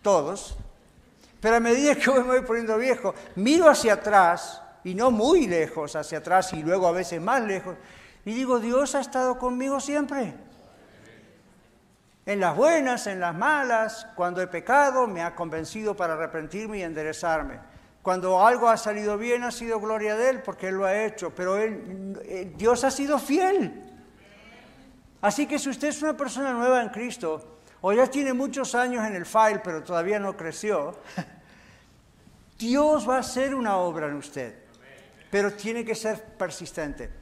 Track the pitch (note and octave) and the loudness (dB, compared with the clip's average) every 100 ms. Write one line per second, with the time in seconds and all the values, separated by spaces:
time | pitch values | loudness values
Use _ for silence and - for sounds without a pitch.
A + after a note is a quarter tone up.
0 | G#3 F#3 D3 G3 - - - - _ _ | 4 2 2 -8 -10 -12 -14 -20 _ _
1 | _ _ - _ G#3+ A#3 A#3 A#3+ D4 C#4+ | _ _ -20 _ 2 4 4 4 4 4
2 | - C4+ B3 B3+ B3+ A3+ A3+ A3 C4 B3+ | 4 4 4 2 2 -2 0 0 2 0
3 | G3 - - F3+ G#3+ E4 E4 B3+ A3+ G3+ | -2 -6 -12 0 4 8 8 8 4 2
4 | G#3+ G3+ F3 E3+ - - - - F3+ F#3 | 6 6 6 4 -4 -16 -20 -14 -8 2
5 | B3+ A3 A#3+ F4+ A3+ E3+ D3+ D#3+ D3 D#3 | 2 4 6 4 4 2 0 -4 -6 -6
6 | D3 D#3 D#3+ F#3 F#3 D#3+ D#3 F#3+ F3+ F3 | -6 -8 4 4 4 -4 0 2 2 0
7 | F3+ E3+ F3+ C4 A3 F#3+ F#3 E3+ - - | -4 -4 0 0 0 -4 -6 -14 -18 -20
8 | - - G3 A3+ B3+ B3 A3+ B3+ C#4+ C#4+ | -20 -16 -8 -6 0 0 2 0 2 -2
9 | A#3 C4 B3+ B3+ B3+ B3 C4+ C4+ C4+ D4 | -2 -2 0 0 -4 -2 -2 -4 -2 -4
10 | C#4+ C#4 G#3 - - - - _ - - | -2 -4 -4 -8 -20 -20 -20 _ -20 -20
11 | - - - _ _ _ _ _ _ _ | -20 -20 -20 _ _ _ _ _ _ _
12 | _ _ - G3+ F3+ D#3 D4 E4 C4 A#3+ | _ _ -6 0 0 4 4 4 2 -2
13 | G#3 F#3+ F3 E3 B3+ D4+ B3+ A3+ A3 A3 | -4 -4 -4 -2 0 0 0 0 0 -6
14 | - - F3+ F3 F3+ E3+ D#3+ C4+ C#4+ B3+ | -14 -4 -2 -2 -4 -6 2 4 4 2
15 | A#3+ F3 E3+ - E3 D#3+ D#3 A3 G#3+ G3 | 0 -2 -6 -6 -6 -6 -8 -6 -6 -2
16 | F3 D#3 D#3+ D#3+ D3+ F#3+ A3 G#3 E3+ D#3 | -4 -2 -4 -6 -8 -10 -8 -8 -8 -6
17 | D#3 D3+ E3+ D#3+ C#3 A#2+ - - _ _ | -8 -4 -2 -2 -4 -12 -20 -20 _ _
18 | F#3+ F#3 F#3 F#3 A3 B3 A#3 A3 G#3+ G#3 | -2 -2 2 6 6 6 4 2 0 -4
19 | G#3 G#3 A#3+ A#3+ A#3+ A#3 A#3 A3+ G#3 A3 | -4 -4 -2 -2 -2 -8 -6 -4 -4 -4
20 | G#3+ G#3+ B3+ B3+ - F3+ F#3 F#3+ F#3+ G#3 | -2 0 0 0 -6 -8 -6 -2 0 0
21 | G#3+ G#3+ E3+ - F#3 G3 A3 G3 - F#3+ | -2 -4 -10 -6 -2 -2 -2 -6 -12 -12
22 | G3 G3 - F#3 F3+ D3+ A3 A#3+ C4+ C4+ | -12 -12 -10 -10 -10 0 2 4 2 0
23 | C#4 C#4+ C#4 D4 F#4+ G4 G#3 - - - | 0 0 2 2 4 2 0 -6 -18 -20
24 | - _ - - - - - - - - | -20 _ -20 -20 -20 -20 -20 -20 -20 -20
25 | _ _ G3+ G#3 D4 D4 C#4 B3 D4 - | _ _ -2 0 -2 -2 -4 -4 -6 -4
26 | D#4 D4 C4 B3 C#4 A#3+ B3 B3+ A3+ G#3 | -6 -4 -6 -4 -4 0 2 2 0 -8
27 | A#3+ - E3+ D#3 - - _ - F#3 G#3+ | -10 -6 -6 -6 -10 -20 _ -4 2 4
28 | B3+ C4+ C#4 B3 C#4 C#4 B3+ A#3+ B3 B3 | 4 2 -2 -2 -4 -4 -2 -2 0 -2
29 | G#3+ F#3+ E3+ A3 A3 G#3 F#3 D#3+ D#3 E3+ | -4 -6 -2 4 4 2 -4 -8 -4 -2
30 | F3 G#3 G3 G3 E3 D3+ G#3+ F#3 D3 - | 0 -2 -4 -6 -10 -6 -2 -2 -2 -10
31 | - - - - - - - - _ _ | -12 -12 -12 -18 -20 -20 -20 -20 _ _
32 | _ _ - - _ - A3+ C4+ D4+ D4+ | _ _ -20 -20 _ -8 0 2 4 2
33 | A#3 B3+ A#3+ B3+ C4+ C4+ A3+ F#3+ F3+ D#3+ | 2 0 -2 -2 -2 -2 -2 0 -2 -4
34 | D3+ C#3+ - C#3+ A#2+ G#2+ - _ - - | -6 -8 -10 -10 -12 -14 -20 _ -20 -20
35 | - - - G3+ G3+ G3+ G#3+ A#3 A3+ A3 | -20 -20 -4 -2 -2 -4 -8 -6 -6 -4
36 | A3 G#3 - - F3+ - E3 - D3+ C3+ | -4 -6 -12 -8 -8 -8 -12 -8 -8 -8
37 | A#2 - | -12 -14